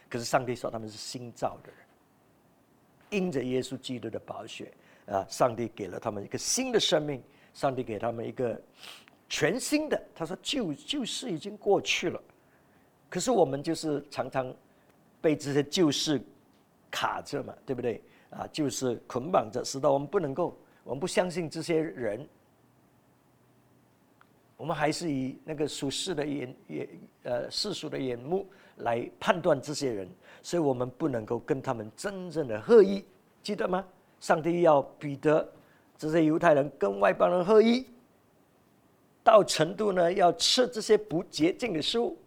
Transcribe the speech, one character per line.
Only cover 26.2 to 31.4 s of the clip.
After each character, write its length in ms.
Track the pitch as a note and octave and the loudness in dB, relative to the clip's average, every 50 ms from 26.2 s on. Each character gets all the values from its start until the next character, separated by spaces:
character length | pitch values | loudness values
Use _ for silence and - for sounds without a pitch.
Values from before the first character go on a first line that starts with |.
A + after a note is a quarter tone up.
| C#3+ | -4
眼， 320 | D3+ C#3 C#3+ C3 B2 - - - - | -4 -4 -6 -8 -10 -12 -16 -16 -12
眼， 200 | D#3 C#3+ C3+ - - - - - _ _ - | -10 -10 -10 -10 -12 -18 -20 -20 _ _ -8
呃， 260 | C3+ A#2+ B2 C3 C3+ | -4 -4 -4 -4 -4
世 240 | - - - G#3 E3+ | -6 -6 -4 -4 -6
俗 160 | - - D3+ | -6 -8 -6
的 80 | C3+ C#3+ | -6 -4
眼 200 | C#3 B2+ A#2+ A#2+ | -4 -4 -4 -6
目 280 | B2 C#3+ F3+ G3 G3 - - - - - - | -4 -4 -4 -4 -4 -6 -14 -20 -20 -20 -14
来 300 | - - A#2 A#2 A#2+ - - - - | -6 -4 -2 -2 -2 -2 -6 -10 -2
判 180 | - - G#3+ F3 | 0 0 0 2
断 220 | D3+ F3 D3+ C3 | 2 2 2 2
这 140 | - D3 D3+ | 0 -4 -6
些 180 | - C#3+ B2+ A2+ | -4 -2 -2 -2
人， 160 | G2 F#2 F2+ F#2 - - - - - - | -4 -6 -10 -12 -18 -20 -20 -20 -20 -10
所 160 | - - E3+ | -4 -2 0
以 40 | D#3 | 2
我 100 | C#3 B2+ | 2 0
们 160 | A#2+ B2 B2+ | 0 -2 -6
不 180 | - - E3 | -4 -4 -2
能 200 | D3+ B2+ A2+ G#2+ | -2 -2 -2 -2
够 120 | - A#2+ | -2 -4
跟 220 | A2+ | -4